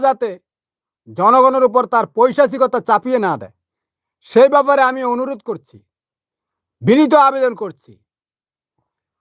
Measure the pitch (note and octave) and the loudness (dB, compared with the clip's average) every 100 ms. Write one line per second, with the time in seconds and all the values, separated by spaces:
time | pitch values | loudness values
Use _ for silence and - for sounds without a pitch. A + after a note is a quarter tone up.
0 | C4+ B3+ A3+ F3+ _ _ _ _ _ _ | 0 -2 -8 -12 _ _ _ _ _ _
1 | - A2 G3 B3+ C4 C4 B3+ A#3+ A#3+ A#3+ | -16 -2 2 4 2 2 0 0 -2 -2
2 | G3+ - B3+ C4 C4+ C4+ B3+ B3 - G#3 | -2 0 0 2 -2 0 -4 -4 -2 -2
3 | B3+ B3+ G3 C#3 G2 _ _ _ _ _ | -2 -4 -4 -6 -10 _ _ _ _ _
4 | _ _ - A3+ C4+ C#4+ C#4 C#4 C4 C4 | _ _ -2 2 4 4 2 0 0 -2
5 | B3+ A#3+ C4 B3 - F3 _ G#2 _ _ | -6 -6 -6 -10 -12 -14 _ -20 _ _
6 | _ _ _ _ _ _ _ _ B2 C4 | _ _ _ _ _ _ _ _ 0 2
7 | D4+ D4 C4+ C4+ B3+ A3 G3+ - _ F#2+ | 4 4 2 0 -4 -6 -12 -16 _ _
8 | _ _ _ _ _ _ _ _ _ _ | _ _ _ _ _ _ _ _ _ _
9 | _ _ | _ _